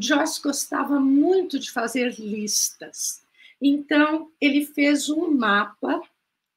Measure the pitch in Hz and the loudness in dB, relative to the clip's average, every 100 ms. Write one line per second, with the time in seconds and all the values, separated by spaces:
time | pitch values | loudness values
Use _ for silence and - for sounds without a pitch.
0 | 233 294 311 - 285 - - - 269 285 | 0 0 0 -2 -4 -4 -4 -4 0 2
1 | 269 277 339 381 - 277 - 247 226 254 | 4 4 4 2 0 -6 -6 -4 -2 -2
2 | 240 208 214 214 208 - - - 151 - | -2 -4 -8 -6 -4 -2 -4 -6 -16 -10
3 | - - _ _ - _ 277 285 - 294 | -10 -10 _ _ -20 _ 2 2 2 2
4 | 302 311 - _ 285 285 294 - 285 294 | 2 0 -8 _ 0 0 -2 0 2 2
5 | 294 311 339 269 214 202 208 - 269 339 | 0 -4 0 0 2 0 -2 -6 -4 -4
6 | - _ _ _ _ | -6 _ _ _ _